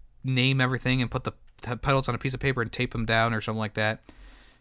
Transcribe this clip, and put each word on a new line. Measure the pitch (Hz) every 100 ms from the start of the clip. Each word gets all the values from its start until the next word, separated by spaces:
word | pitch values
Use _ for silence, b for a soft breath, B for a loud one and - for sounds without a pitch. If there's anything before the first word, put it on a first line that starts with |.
| - -
name | 131 127 131 135
everything | 127 127 127 131
and | 117
put | 127
the | - - - -
t-, | - 120
petals | - 135 123
on |
a | 120
piece | 135
of | 131
paper | 139 123
and | 110
tape | - 123
them | 123 113
down | 113 113
or | 110
something | - 110
like | 107
that. | - 107 110 - b b b b b